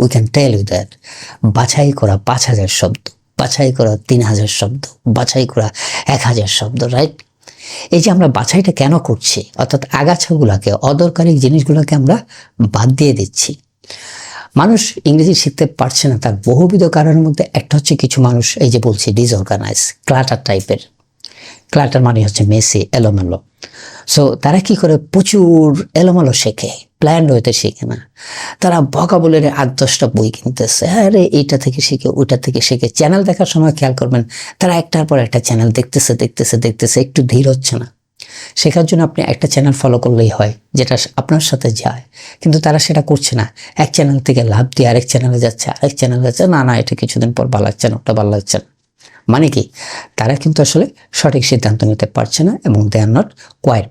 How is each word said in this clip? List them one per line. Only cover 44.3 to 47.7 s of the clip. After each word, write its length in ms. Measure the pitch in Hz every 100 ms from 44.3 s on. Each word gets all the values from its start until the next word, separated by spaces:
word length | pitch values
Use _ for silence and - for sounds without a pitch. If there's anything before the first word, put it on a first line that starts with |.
| 127 117
লাফ 140 | 104 127 -
দিয়ে 120 | 123
আরেক 160 | 120 123
চ্যানেলে 260 | 123 127 123
যাচ্ছে, 220 | 120 113 - -
আরেক 160 | 143 143
চ্যানেলে 220 | 123 123 127
যাচ্ছে, 180 | - 185
না, 60 | 160 127
না, 40 | 117
এটা 140 | 113 -
কিছুদিন 280 | 117 - 117 123
পর 80 | 127
ভালো 100 | 113
লাগছে 180 | 104